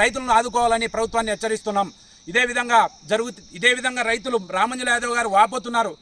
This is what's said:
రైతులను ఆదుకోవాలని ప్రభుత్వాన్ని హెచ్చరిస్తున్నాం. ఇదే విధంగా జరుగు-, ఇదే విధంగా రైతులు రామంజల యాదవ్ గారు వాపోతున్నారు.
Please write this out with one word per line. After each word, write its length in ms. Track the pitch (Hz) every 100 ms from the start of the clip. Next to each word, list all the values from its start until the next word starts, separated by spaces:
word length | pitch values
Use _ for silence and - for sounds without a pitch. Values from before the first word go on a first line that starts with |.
రైతులను 300 | 226 262 254 226
ఆదుకోవాలని 500 | 240 233 233 226 233
ప్రభుత్వాన్ని 380 | 214 226 226 226
హెచ్చరిస్తున్నాం. 540 | 202 226 220 220 202 185 - - _ -
ఇదే 120 | 208 247
విధంగా 300 | 240 240 233 175 - 156
జరుగు-, 340 | 214 240 202 165 170
ఇదే 120 | 233 247
విధంగా 240 | 254 247 226
రైతులు 260 | 233 262 233 180 185
రామంజల 320 | 226 254 247
యాదవ్ 220 | 240 240 240
గారు 120 | 226 190
వాపోతున్నారు. 540 | 214 254 240 233 208 151